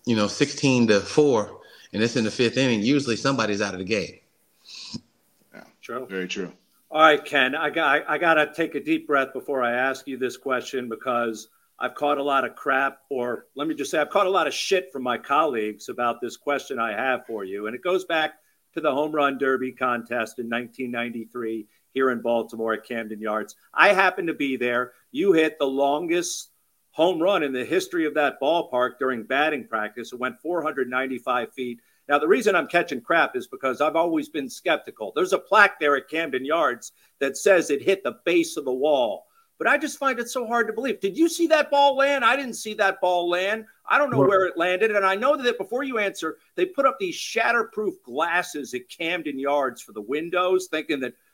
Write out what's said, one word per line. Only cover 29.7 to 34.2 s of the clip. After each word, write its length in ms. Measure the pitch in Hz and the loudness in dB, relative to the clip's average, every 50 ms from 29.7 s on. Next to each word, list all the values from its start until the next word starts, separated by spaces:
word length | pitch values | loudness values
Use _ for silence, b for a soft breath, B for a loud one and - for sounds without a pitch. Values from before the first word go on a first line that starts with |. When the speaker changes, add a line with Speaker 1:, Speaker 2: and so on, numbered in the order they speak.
| 113 110 107 104 - 123 113 113 123 | -4 -4 -4 -4 -6 -10 -12 -12 -8
Speaker 3:
It 40 | 120 | -6
went 220 | 127 127 123 - | -6 -6 -6 -6
four 220 | - 156 175 170 147 | -6 -4 -2 -2 -2
hundred 260 | 156 147 135 127 123 | -2 -2 -2 -2 -2
ninety-five 640 | 127 127 131 131 131 117 - 131 123 123 117 - - | -2 -2 -2 -2 -4 -6 -2 -2 -2 -2 -2 -4 -6
feet. 260 | - 127 120 120 120 _ _ _ _ _ - | -8 -8 -8 -10 -12 _ _ _ _ _ 0
Now, 100 | 143 147 | 0 2
the 100 | 151 160 | 4 4
reason 260 | 196 254 208 208 190 | 4 4 4 2 2
I'm 140 | 175 147 - | 2 2 2
catching 340 | - 175 170 - 143 120 - | 2 0 0 0 -4 -6 -2
crap 340 | - 165 165 147 - - | 0 2 2 2 2 0
is 120 | 127 110 - | -6 -8 -8
because 340 | - - - 131 123 110 147 | -8 -6 -4 -2 0 0 0
I've 140 | 156 147 | 0 2
always 340 | 165 165 175 160 156 | 2 0 0 0 -2